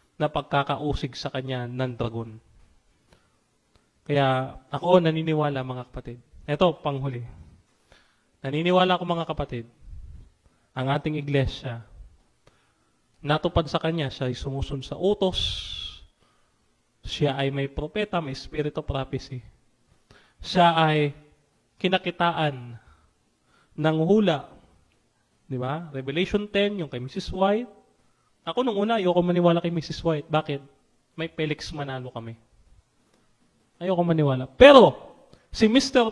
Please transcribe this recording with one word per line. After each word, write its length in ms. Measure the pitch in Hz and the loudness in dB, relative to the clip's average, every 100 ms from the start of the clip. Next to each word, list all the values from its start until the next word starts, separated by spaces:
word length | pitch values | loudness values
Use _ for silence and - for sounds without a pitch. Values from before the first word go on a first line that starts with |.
| _ - | _ -6
na 80 | |
pagkakausig 880 | 151 151 139 143 139 135 147 139 135 - | -4 -4 -2 -2 -2 -2 -2 -4 -4 -8
sa 80 | 139 | -8
kanya 400 | 135 131 127 123 | -6 -6 -6 -6
ng 320 | 127 131 117 | -4 -6 -4
dragon. 400 | 117 113 113 110 _ _ - _ _ _ _ _ _ _ _ _ _ _ _ _ | -6 -4 -10 -12 _ _ -20 _ _ _ _ _ _ _ _ _ _ _ _ _
Kaya 560 | - 143 135 131 131 - - | -4 0 2 0 -2 -10 -10
ako 320 | 139 170 180 | -6 4 4
naniniwala, 640 | 160 156 160 156 151 139 | 4 0 -2 0 0 -2
mga 220 | 127 127 123 | -6 -10 -12
kapatid. 280 | - 127 123 _ - | -14 -14 -16 _ -18
Ito, 320 | - 147 180 160 | -6 2 2 2
panghuli. 400 | 151 139 135 123 117 - - - _ _ _ - _ _ _ _ | -4 -4 -6 -8 -12 -16 -20 -20 _ _ _ -20 _ _ _ _
Naniniwala 560 | 135 147 170 180 185 180 | -6 -2 4 4 4 2
ako, 60 | 175 | 0
mga 200 | 170 160 | -4 -4
kapatid, 360 | 151 143 120 117 _ - - - - - _ _ _ _ | -6 -6 -8 -12 _ -20 -18 -16 -18 -20 _ _ _ _
ang 160 | - 131 | -6 -2
ating 320 | 147 156 151 | -2 -2 -4
iglesia, 640 | 143 143 131 - 135 117 - - - _ _ _ _ _ _ _ _ _ _ _ | 0 0 0 -2 -10 -12 -14 -20 -20 _ _ _ _ _ _ _ _ _ _ _
natupad 400 | 143 151 170 170 151 | -2 0 0 0 0
sa 80 | 170 | -2
kanya, 320 | 160 165 143 | -2 -2 -4
siya 160 | - 127 | -4 -4
ay 80 | |
sumusunod 480 | 123 139 135 - 139 | -4 -6 -4 -4 -6
sa 160 | - - | -8 -2
utos, 400 | 185 208 185 - - - - - - - - _ _ _ _ _ _ _ _ _ - | 0 2 0 0 -2 -4 -10 -12 -12 -16 -20 _ _ _ _ _ _ _ _ _ -10
siya 320 | - 147 135 | -2 0 0
ay 160 | 139 | -2
may 160 | 139 139 | -2 -6
propeta, 480 | - 151 214 208 175 | -6 -8 -6 -4 -4
may 160 | 151 | -6
spirit 400 | 131 - 151 147 | -10 -10 -6 -4
of 80 | 151 | -6
prophecy. 560 | - 139 131 131 - 127 - _ _ _ _ _ _ - _ - | -6 -6 -4 -8 -8 -14 -14 _ _ _ _ _ _ -20 _ -16
Siya 320 | - 180 170 | -4 4 6
ay 400 | 160 160 151 147 - - _ _ _ _ _ | 6 4 4 0 -4 -20 _ _ _ _ _
kinakitaan 960 | 185 185 180 170 170 165 156 131 120 117 _ _ _ _ _ _ _ _ _ - | -2 0 -2 0 0 2 -2 -2 -12 -16 _ _ _ _ _ _ _ _ _ -2
ng 180 | 156 160 | 0 2
hula. 480 | 160 214 196 147 - - _ _ _ _ _ _ _ _ - | 4 4 4 2 -4 -20 _ _ _ _ _ _ _ _ -10
Di 160 | 131 | -6
ba? 320 | 127 151 170 | -6 -6 -8
Revelation 560 | 135 131 147 190 202 208 | -10 -6 -4 -2 -2 -2
ten, 320 | 196 202 208 | 0 0 -2
yung 80 | 151 | -8
kay 80 | 123 | -8
Missus 320 | 131 196 - | -8 -10 -8
White. 400 | 185 190 214 247 - _ _ _ _ _ _ | 0 2 2 -2 -14 _ _ _ _ _ _
Ako 240 | - 165 262 | -6 -2 0
nung 160 | 202 | 0
una, 160 | 208 226 | 0 2
ayoko 240 | 185 180 | 2 2
maniwala 400 | 175 175 175 170 | 2 4 4 4
kay 80 | 170 | 0
Missus 320 | 170 - 156 | -4 -6 -4
White. 240 | 165 151 147 | -2 -2 0
Bakit? 320 | 151 151 139 135 _ _ _ _ | -2 -2 -8 -10 _ _ _ _
May 160 | - 160 | -10 -10
Felix 400 | - 156 151 - | -4 -4 -4 -8
Manalo 400 | 151 139 131 127 | -10 -8 -8 -10
kami. 240 | 120 113 113 _ _ _ _ _ _ _ _ _ _ _ _ _ - | -12 -12 -14 _ _ _ _ _ _ _ _ _ _ _ _ _ -10
Ayoko 240 | 175 175 175 | -2 0 2
maniwala. 400 | 160 143 131 127 | 2 2 0 -2
Pero, 480 | - 269 269 190 - - - _ - - | 8 10 12 10 4 -14 -20 _ -20 -12
si 160 | - 220 | 2 4
Mister 400 | 247 269 262 226 | 4 4 2 2